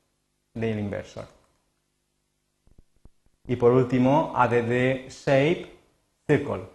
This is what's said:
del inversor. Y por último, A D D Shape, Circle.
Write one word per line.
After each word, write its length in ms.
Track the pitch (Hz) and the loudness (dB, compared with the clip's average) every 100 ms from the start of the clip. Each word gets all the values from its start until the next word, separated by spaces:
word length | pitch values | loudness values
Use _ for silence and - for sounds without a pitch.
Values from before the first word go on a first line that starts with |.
| _ _ _ _ _ | _ _ _ _ _
del 260 | 113 113 110 | -8 -6 -4
inversor. 480 | 104 95 - - - _ _ _ _ _ _ _ _ _ _ _ _ _ _ - _ _ - _ _ _ - | -6 -8 -12 -16 -20 _ _ _ _ _ _ _ _ _ _ _ _ _ _ -20 _ _ -20 _ _ _ -6
Y 100 | 123 | 0
por 160 | 120 | 4
último, 600 | 123 123 127 127 143 - 123 | 4 4 2 2 2 0 0
A 120 | 123 | 0
D 140 | 120 | 0
D 440 | 117 123 127 131 - | 0 0 0 -2 -8
Shape, 680 | - - 139 143 175 - - _ _ _ _ - | -8 0 2 2 -2 -6 -20 _ _ _ _ 0
Circle. 360 | 143 135 98 - | 0 0 -8 -12